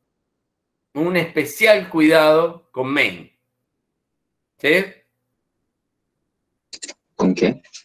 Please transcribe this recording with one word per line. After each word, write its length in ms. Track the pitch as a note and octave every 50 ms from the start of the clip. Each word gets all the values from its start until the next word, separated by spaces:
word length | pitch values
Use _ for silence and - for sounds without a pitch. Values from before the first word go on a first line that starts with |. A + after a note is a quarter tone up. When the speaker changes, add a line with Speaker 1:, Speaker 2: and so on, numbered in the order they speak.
| _ _ _ _ _ _ _ _ _ _ _ _ _ _ _ _ _ _ _
Speaker 1:
un 220 | C#3 D#3+ F3 F#3
especial 720 | F3 D#3+ E3 - D#3 D3 - - - A3 A3 G#3+ G3+ F3+ F3+
cuidado 800 | F3 D#3+ D#3 D3+ D#3+ D#3+ D#3 D3+ D#3 D#3+ E3+ E3+ E3+ - _ _
con 180 | _ B2+ C3 C3
main. 420 | C#3 D3 B2+ G2+ F2+ E2+ D#2+ - _ _ _ _ _ _ _ _ _ _ _ _ _ _ _ _ _ _ _ _ _ _ _ _ _
¿Sí? 280 | _ - C#3+ E3 F#3 G3 F#3 - _ _ _ _ _ _ _ _ _ _ _ _ _ _ _ _ _ _ _ _ _ _ _ _ _ _ _ _ _ _ _ _ _ _ _ - - - - - - _ _ _
Speaker 2:
¿Con 200 | - - - F3+
qué? 280 | - - - - - - _ - - -